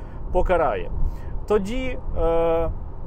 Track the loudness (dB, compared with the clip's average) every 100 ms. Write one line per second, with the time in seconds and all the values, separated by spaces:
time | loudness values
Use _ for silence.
0 | -8 -8 -2 2 4 4 2 0 -2 2
1 | 0 0 -6 -4 0 0 2 -2 -4 -4
2 | -2 0 2 4 2 2 0 -2 -6 -8